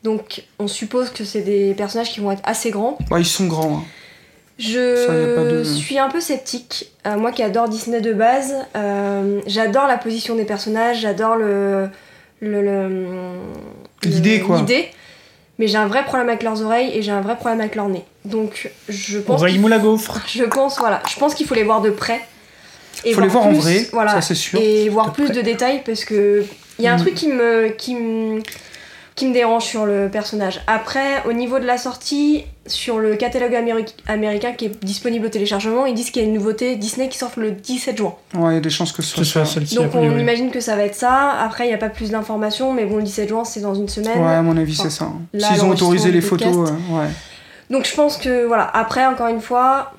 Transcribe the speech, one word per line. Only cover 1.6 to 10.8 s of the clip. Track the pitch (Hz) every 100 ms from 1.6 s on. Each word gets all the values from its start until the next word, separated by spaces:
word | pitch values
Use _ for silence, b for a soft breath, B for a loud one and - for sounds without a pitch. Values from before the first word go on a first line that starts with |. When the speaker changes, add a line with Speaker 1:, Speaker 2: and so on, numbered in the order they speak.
| 196
Speaker 1:
personnages | 196 202 226 233
qui | -
vont | 202
être | 196
assez | 196 220 233
grands. | 208 226 302 -
Speaker 2:
Ouais, | 170
ils | 170
sont | - 185
grands, | 160 160 151
hein. | 160 B B B B B B _
Speaker 1:
Je | 220 233 247 247 240
Speaker 2:
Ça, |
y | 240
a | -
pas | 240 -
de | 240
Speaker 1:
suis | 156 147 147 269
un | 269
peu | 302
sceptique. | 339 277 - 247 240 - - _ -
Euh, | 208
moi | 226
qui | 247
adore | 214 196 233
Disney | 220 226 233
de | 226
base, | 208 196 262 269 277 262 -
euh, | 208 202 202 202 196 202 196
j'adore | 208 220 220 277
la | 240
position | 233 226 220 226
des |
personnages, | 208 202 208 220